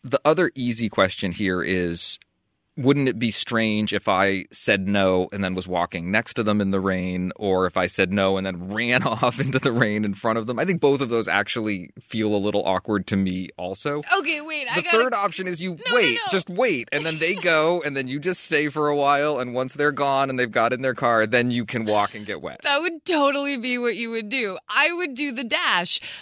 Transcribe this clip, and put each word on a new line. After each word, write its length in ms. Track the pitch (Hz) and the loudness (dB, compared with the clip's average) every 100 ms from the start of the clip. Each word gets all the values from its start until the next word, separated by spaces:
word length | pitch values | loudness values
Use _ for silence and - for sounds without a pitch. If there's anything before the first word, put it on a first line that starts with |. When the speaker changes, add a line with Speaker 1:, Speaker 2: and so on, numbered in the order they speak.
Speaker 1:
The 180 | 131 127 151 | -2 0 2
other 260 | 156 170 - | 4 2 0
easy 340 | 123 113 113 | -2 0 -2
question 420 | - 95 - 98 | 2 2 2 -4
here 300 | 85 98 92 | -2 0 0
is, 580 | 80 92 87 85 - - _ _ _ _ _ - | 0 0 0 0 -2 -4 _ _ _ _ _ -2
wouldn't 320 | 127 143 135 | 2 4 2
it 120 | 107 | 0
be 100 | 117 | -2
strange 640 | - - 113 110 107 107 | -2 -2 0 2 0 0
if 140 | 101 - | -2 2
I 360 | 92 98 98 - | 4 4 2 -4
said 380 | - - 98 95 | -4 0 0 2
no 420 | 101 95 92 90 | 2 4 4 0
and 120 | 101 | -2
then 100 | 95 | -4
was 140 | 92 90 | -4 -2
walking 420 | 90 87 90 87 | -2 -2 -4 -2
next 240 | 104 - | -2 -2
to 100 | - | -2
them 160 | 107 104 | 0 2
in 120 | 98 | 2
the 80 | 98 | 0
rain, 520 | 95 92 92 90 90 - | 0 -2 -4 -4 -4 -4
or 320 | 104 92 92 | 0 2 2
if 100 | 92 | 0
I 80 | 90 | -2
said 260 | - 95 | 0 0
no 240 | 101 95 95 | 2 2 0
and 120 | 95 | -2
then 260 | 87 90 | -6 -8
ran 300 | 107 120 127 | -6 0 0
<laughs> 40 | 131 | 0
off 320 | 107 123 117 | 0 0 0
into 200 | 131 127 | -2 0
the 120 | 135 | 0
rain 320 | 117 113 107 | 2 0 0
in 120 | 107 98 | -2 -2
front 240 | 113 113 | -2 -2
of 80 | 110 | -2
them? 100 | 120 | -4
I 80 | 170 | -2
think 160 | 185 | 2
both 180 | 143 139 | 4 2
of 100 | 131 | 0
those 180 | 117 104 | -2 0
actually 640 | 95 104 - 107 98 85 - | 0 0 -2 -2 -4 -8 -18
feel 340 | - 110 107 | -8 -2 0
a 40 | 104 | 2
little 260 | 101 101 - | 0 0 0
awkward 400 | 92 - 104 92 | 0 0 -2 2
to 80 | 101 | 2
me 340 | 95 92 92 - | 2 -2 -8 -10
also. 440 | 90 98 147 147 147 370 | -8 -6 -6 -6 0 0
Speaker 2:
Okay, 240 | 302 302 | 0 -4
wait, 240 | 302 311 254 | -4 -6 -2
I 60 | 240 | -2
Speaker 1:
The 40 | |
Speaker 2:
gotta 160 | 349 220 | 2 2
Speaker 1:
third 160 | 254 | 2
option 320 | 226 202 - 185 | 2 -2 -2 -6
is 140 | 170 | -4
you 140 | 185 165 | -6 -4
Speaker 2:
No, 60 | 494 | 0
no, 40 | 480 | 4
Speaker 1:
wait, 180 | 175 120 | 4 2
Speaker 2:
no. 60 | 453 | 0
Speaker 1:
just 180 | 190 - | -2 -2
wait, 400 | 180 254 143 113 | 0 0 0 -2
and 140 | 147 160 | -4 -4
then 140 | 160 | -2
they 160 | 160 196 | -2 0
go, 480 | 175 160 156 175 | 2 4 4 2
and 120 | 147 135 | -2 -4
then 120 | 131 | -4
you 100 | 139 | -4
just 240 | 160 180 | -4 -4
stay 260 | - 151 151 | 0 0 0
for 180 | 151 147 | 0 0
a 80 | 147 | 2
while, 420 | 139 143 151 139 | 2 2 2 0
and 140 | 123 | -2
once 220 | 123 131 143 | -4 -4 0
they're 160 | 147 | 0
gone 400 | 143 139 139 135 | 2 0 2 2
and 80 | 127 | 0
they've 100 | 123 | 0
got 220 | 120 113 | 2 2
in 80 | 123 | 2
their 140 | 131 123 | -2 0
car, 320 | 127 113 110 | 2 4 4
then 240 | 123 123 | 4 2
you 140 | 120 110 | 0 -2
can 200 | 120 110 | -4 2
walk 300 | 104 101 107 | 2 2 -2
and 100 | 104 | -10
get 160 | 90 | -8
wet. 200 | 76 - | -8 -4
Speaker 2:
That 180 | 302 285 | 0 0
would 240 | 339 330 - | 0 -4 -2
totally 500 | 320 277 285 285 277 | 2 2 2 -2 -2
be 220 | 247 247 | -2 0
what 180 | 240 208 | 0 -2
you 120 | 233 | -4
would 200 | 226 208 | -4 -2
do. 280 | 262 214 185 - | -2 -2 -6 -2
I 240 | 220 311 | 2 2
would 220 | 349 359 | 0 -6
do 180 | 247 285 | -4 -4
the 120 | 240 | -4
dash, 580 | 233 302 320 190 175 - - - | -4 0 2 2 2 -4 -6 -4